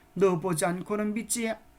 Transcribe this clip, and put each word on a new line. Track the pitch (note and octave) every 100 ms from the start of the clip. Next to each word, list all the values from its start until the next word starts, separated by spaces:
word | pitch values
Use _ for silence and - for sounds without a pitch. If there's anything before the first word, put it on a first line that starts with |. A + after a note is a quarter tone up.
| -
넣어보지 | F3+ F#3+ F3 F#3 D#3+
않고는 | F#3 F3+ F3 G#3 G#3
믿지 | G#3+ G#3+ A#3+ A3+ G#3+ -